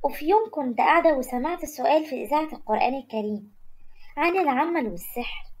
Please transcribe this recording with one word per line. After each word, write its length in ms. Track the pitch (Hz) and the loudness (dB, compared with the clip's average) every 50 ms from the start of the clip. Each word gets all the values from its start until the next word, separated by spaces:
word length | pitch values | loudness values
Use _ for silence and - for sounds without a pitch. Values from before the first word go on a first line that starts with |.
| - | 0
وفي 220 | 277 269 - 302 | -2 -2 -2 0
يوم 240 | 311 381 440 453 440 | 4 4 4 4 2
كنت 260 | - 311 277 254 233 214 | -4 -4 -2 -2 0 2
قاعدة 400 | - - 302 339 330 330 302 262 | 4 6 6 6 6 4 4 4
وسمعت 480 | 247 - - 247 247 311 349 349 - | 0 -2 -4 -4 -2 -2 -4 -4 -6
سؤال 400 | - - - 247 - 285 311 311 | -10 -8 -2 2 4 4 4 4
في 180 | 311 269 247 233 | 0 -6 -6 -4
إذاعة 200 | 214 285 302 311 311 277 | 0 0 0 0 -2 -6
القرآن 400 | 247 - - 214 - - - 254 | -12 -4 -2 0 2 2 0 0
الكريم 580 | 269 254 _ - 220 208 208 208 208 208 - _ - - - - - - - - - - - - - | -2 -8 _ -6 -4 -2 -2 -4 -4 -6 -12 _ -20 -16 -16 -16 -14 -14 -16 -14 -14 -14 -12 -4 0
عن 200 | 294 339 349 381 | 0 2 2 4
العمل 500 | 370 294 254 247 294 330 339 339 262 220 | 2 4 4 2 2 2 2 0 0 -2
والسحر. 580 | 180 170 - - - - 240 - - - - - - - | -4 -6 -10 -8 -8 -8 -6 -6 -8 -8 -10 -10 -12 -14